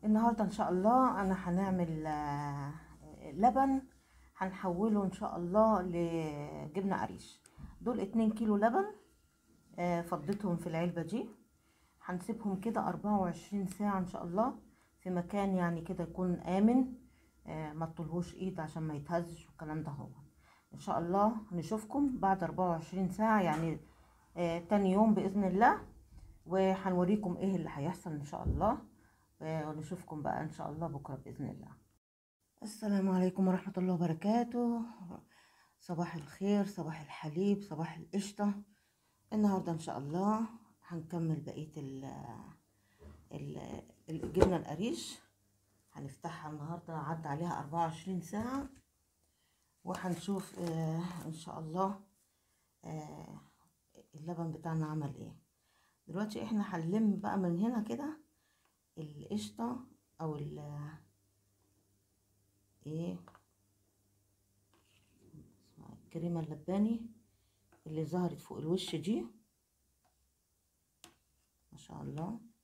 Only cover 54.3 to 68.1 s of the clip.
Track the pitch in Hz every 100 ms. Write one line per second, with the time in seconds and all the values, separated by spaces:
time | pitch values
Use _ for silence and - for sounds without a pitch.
54.3 | 165 165 - 165 160 156 156 143 - -
55.3 | - _ _ _ _ _ _ - 165 214
56.3 | 214 214 214 208 180 165 208 220 190 208
57.3 | 208 180 170 226 247 214 240 294 311 _
58.3 | _ _ _ _ _ _ - 151 147 -
59.3 | 208 - - 233 - - _ _ _ 160
60.3 | 147 147 147 147 147 147 156 - _ _
61.3 | _ _ _ _ _ _ _ _ _ _
62.3 | _ _ _ _ _ 143 156 170 175 -
63.3 | - _ _ _ _ _ _ _ _ _
64.3 | _ _ _ _ _ _ _ _ _ -
65.3 | - - _ _ - - - - 165 175
66.3 | 170 156 151 - 190 214 233 - - _
67.3 | _ _ _ _ _ - 156 156